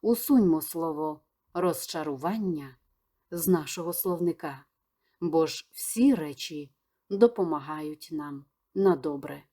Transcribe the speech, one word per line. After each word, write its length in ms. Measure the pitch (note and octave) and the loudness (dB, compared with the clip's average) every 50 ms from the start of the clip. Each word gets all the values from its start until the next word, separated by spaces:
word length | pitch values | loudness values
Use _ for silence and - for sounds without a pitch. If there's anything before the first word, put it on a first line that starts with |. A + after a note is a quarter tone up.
Усуньмо 600 | - G#3 A#3 A3+ - - C#4+ B3+ G#3 F3+ D#3+ D#3 | 2 2 0 0 2 4 6 6 6 6 4 2
слово 600 | D#3 - - E3+ E3 E3 D#3 D3 D#3 D#3 D3+ D3+ _ _ _ _ _ _ _ | 0 -6 -6 -4 -4 -4 -4 -4 -4 -6 -6 -8 _ _ _ _ _ _ _
«розчарування» 1200 | F3 F3+ F3+ D#3+ - - - - E3 D3+ D3+ C#3+ C3 C#3+ E3+ G#3 A3+ G#3 F#3 E3+ D3+ C#3 C3+ C3 _ _ _ _ _ _ _ _ _ _ _ | -2 0 0 0 -2 -6 -8 -8 -6 -6 -6 -6 -4 -4 -4 -2 -2 -2 -2 -2 -4 -6 -10 -18 _ _ _ _ _ _ _ _ _ _ _
з 180 | F3 F3 D#3+ D#3+ | -8 -4 2 2
нашого 440 | F3+ E3 D3+ C#3 - F#3 E3 E3+ | 2 2 2 -4 -8 -8 -6 -6
словника, 720 | E3+ F3 - F#3+ F3+ E3 F3 F3 D#3+ _ - D3+ C#3 C3+ - _ _ _ _ _ _ _ _ _ _ _ | -6 -4 -2 -2 -2 0 0 -2 -2 _ -8 -10 -10 -12 -20 _ _ _ _ _ _ _ _ _ _ _
бо 260 | F3 E3+ D3+ D#3+ D#3+ | -4 2 2 4 2
ж 220 | D#3 - - - _ | 2 -2 -8 -14 _
всі 420 | _ - - - - A3 B3 C#4+ C4 | _ -10 -8 -6 0 4 4 4 4
речі 580 | F#3+ D#3 D3 C#3 - - - D#3+ D3 C#3+ C#3 _ _ _ _ _ _ _ _ | 4 0 -6 -8 -10 -12 -10 -10 -12 -12 -14 _ _ _ _ _ _ _ _
допомагають 960 | G3 G3 A3+ A#3 A#3 - F#3 E3 D#3+ D3 C#3 D3 D#3 D#3 D3+ D3+ D3+ D3+ - - | 4 6 6 6 6 2 -2 0 0 -4 -4 -8 -10 -8 -8 -10 -10 _ -14 -10
нам 320 | E3 D3+ D3 D3 C#3+ C#3 C#3+ _ _ _ _ _ _ | -8 -8 -8 -8 -10 -12 -14 _ _ _ _ _ _
на 220 | F#3+ G3 F#3+ F3+ | 4 4 4 4
добре. 480 | C#3 C3 D#3 D3 C#3 C#3 C#3+ C#3+ C#3+ - _ | 4 0 -4 -4 -4 -8 -10 -12 -12 -16 _